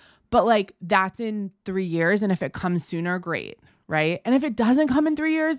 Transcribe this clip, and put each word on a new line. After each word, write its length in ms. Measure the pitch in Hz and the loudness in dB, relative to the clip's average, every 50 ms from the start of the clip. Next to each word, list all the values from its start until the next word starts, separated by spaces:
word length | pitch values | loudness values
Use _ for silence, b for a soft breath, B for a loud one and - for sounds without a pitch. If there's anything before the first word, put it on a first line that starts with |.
| b b b b b b | b b b b b b
But, 160 | - 240 190 | 2 4 4
like, 320 | 226 226 208 196 - - - | 4 4 2 0 -4 -8 -12
that's 400 | 180 165 160 - 190 190 - - | -4 2 2 2 2 0 -4 -6
in 320 | 233 220 214 208 202 190 - _ - | -6 -6 -6 -6 -8 -8 -12 _ -10
three 180 | 202 185 190 185 | -6 -4 -4 -2
years. 400 | 170 165 165 165 170 208 202 214 | -2 0 0 2 2 2 2 2
And 80 | 196 | 0
if 100 | 185 - | 0 0
it 120 | 175 139 - | -2 -6 -6
comes 320 | - - 180 175 170 - | -4 -4 -2 -2 -2 -4
sooner, 340 | - 180 165 170 175 180 180 | -4 -6 -4 -4 -4 -4 -4
great. 400 | 170 165 160 - - - - _ b b b b b - | -6 -6 -8 -8 -8 -10 -16 _ b b b b b -4
Right? 320 | 156 151 156 160 175 - - | -2 0 0 0 -2 -2 -2
And 100 | 233 254 | 0 0
if 120 | 269 285 | 2 0
it 100 | 294 214 | 0 -2
doesn't 320 | - 226 226 254 285 311 | 0 2 4 4 4 4
come 180 | 269 247 302 302 | 2 2 2 2
in 120 | 320 311 | 2 0
three 160 | 294 302 320 311 | 0 -2 -2 0
years, 240 | 320 311 320 320 | 0 0 -2 -2